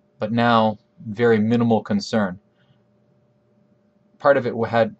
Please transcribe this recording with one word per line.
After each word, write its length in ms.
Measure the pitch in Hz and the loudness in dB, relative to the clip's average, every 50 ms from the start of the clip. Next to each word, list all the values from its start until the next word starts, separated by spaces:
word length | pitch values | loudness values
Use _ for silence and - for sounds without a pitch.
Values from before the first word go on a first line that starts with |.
| _ _ _ - | _ _ _ -10
but 120 | 110 104 | -6 -4
now 460 | 113 117 120 120 117 113 110 110 104 - _ _ _ - - | -2 0 2 2 2 2 2 0 -2 -6 _ _ _ -18 -14
very 320 | 113 104 107 120 117 113 107 | -10 -4 0 2 2 2 2
minimal 420 | 104 110 120 117 117 117 113 104 | 2 2 0 0 2 2 0 0
concern. 580 | - - 107 101 98 - - 110 104 95 90 101 _ _ _ _ _ _ _ _ _ _ _ _ _ _ _ _ _ _ _ _ _ _ _ _ _ _ _ _ _ _ _ _ _ _ _ | 0 -2 -4 -4 -4 -4 -2 -2 -2 -4 -6 -10 _ _ _ _ _ _ _ _ _ _ _ _ _ _ _ _ _ _ _ _ _ _ _ _ _ _ _ _ _ _ _ _ _ _ _
Part 200 | _ - 143 139 | _ 2 2 2
of 100 | 135 120 | 2 0
it 80 | 120 92 | -2 -4
wa-, 120 | 107 113 | -4 -4
had 280 | 104 113 117 113 107 - | -2 0 0 0 0 -2